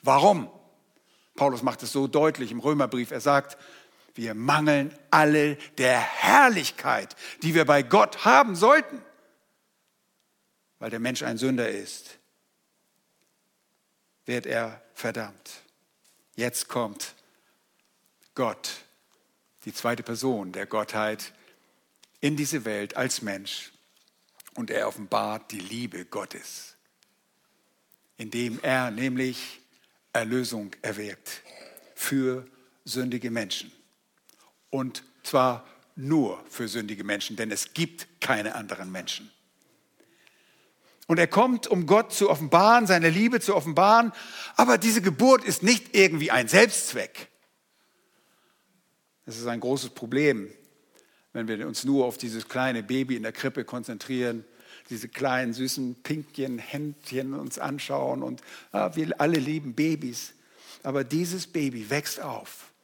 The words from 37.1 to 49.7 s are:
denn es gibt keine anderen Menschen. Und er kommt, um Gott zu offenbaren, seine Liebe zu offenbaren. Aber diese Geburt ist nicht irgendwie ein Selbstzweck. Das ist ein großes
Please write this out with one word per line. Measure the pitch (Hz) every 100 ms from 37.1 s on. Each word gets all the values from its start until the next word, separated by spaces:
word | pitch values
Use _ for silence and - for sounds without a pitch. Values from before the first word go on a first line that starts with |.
| 101 - 110
denn | 110
es | 98 -
gibt | - 165 - - _
keine | - 113 107
anderen | 113 104 92 92
Menschen. | 92 87 - - _ _ _ _ _ _ _ _ _ _ _ _ _ _ _ _ _ -
Und | 165
er | 170
kommt, | 202 254 240 -
um | 180 160
Gott | 202 226
zu | - 202
offenbaren, | 143 147 170 202 240 208
seine | 180 165
Liebe | 165 233 240
zu | - 196
offenbaren. | 151 156 196 226 233 - - - - -
Aber | 247 226
diese | 220 214
Geburt | 185 143 254 254
ist | 208 165
nicht | 190 240 - 208
irgendwie | 190 156 156
ein | 127 117
Selbstzweck. | 185 226 - - 120 95 - - _ _ _ _ _ _ _ _ _ _ _ _ _ _ _ _ _ _ _ -
Das | 110
ist | 120
ein | 117
großes | 120